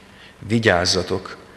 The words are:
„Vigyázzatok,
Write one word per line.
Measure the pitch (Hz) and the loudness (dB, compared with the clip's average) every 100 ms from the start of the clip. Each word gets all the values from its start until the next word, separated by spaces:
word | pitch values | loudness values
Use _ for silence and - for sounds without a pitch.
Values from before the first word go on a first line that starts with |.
| - - - - 101 | -20 -20 -20 -18 -2
„Vigyázzatok, | 117 110 87 90 92 - 92 - - - | 2 4 4 2 0 -2 -6 -8 -16 -20